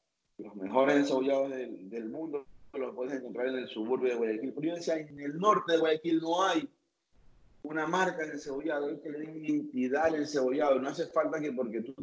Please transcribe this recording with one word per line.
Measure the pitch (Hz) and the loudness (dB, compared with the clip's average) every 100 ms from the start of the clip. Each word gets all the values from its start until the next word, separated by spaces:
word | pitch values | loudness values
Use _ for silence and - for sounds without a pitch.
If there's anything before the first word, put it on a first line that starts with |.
| _ _ _ - | _ _ _ -16
Los | 104 101 | -14 -10
mejores | 98 123 139 143 | 0 4 6 4
encebollados | 139 131 135 135 139 | 4 2 2 2 0
del, | 131 120 107 95 | -4 -8 -10 -10
del | 117 110 | -8 -8
mundo | 139 160 143 131 - - | -8 -6 -8 -8 -18 -12
los | 135 123 | -6 -6
puedes | 113 131 | -4 -4
encontrar | 135 123 113 127 | -4 -6 -4 -2
en | 131 | -2
el | 113 | -4
suburbio | 113 113 127 127 | -4 0 2 2
de | 117 | 2
Guayaquil. | 113 107 131 | 0 0 -4
Pero | 147 156 | -4 -4
yo | 170 | -2
decía, | - 160 | -2 -2
"En | 151 143 | -4 -10
el | 143 156 | -8 2
norte | 208 190 170 | 4 4 4
de | 165 | 4
Guayaquil | 160 156 165 160 | 4 2 2 0
no | 165 175 | 2 2
hay | 190 165 139 _ _ _ _ - - - - - | 4 2 -2 _ _ _ _ -20 -20 -20 -20 -16
una | 147 156 156 | -6 -2 0
marca | 185 180 165 156 | 2 2 0 -6
de | |
encebollado, | 147 147 139 160 147 143 | -6 -6 -4 -2 -2 -2
hay | 180 | -4
que | 160 | -8
le | 147 | -8
den | 156 156 151 | -10 -6 0
identidad | 147 - 127 127 131 160 | 0 0 0 2 4 4
al | 156 | 2
encebollado". | 143 143 127 139 147 131 | 0 2 2 4 4 4
No | 135 | 2
hace | 151 160 | -4 0
falta | 165 147 156 | 0 0 0
que | 147 | -2
porque | 123 117 113 | -2 -2 -4
tú | 120 - | -6 -8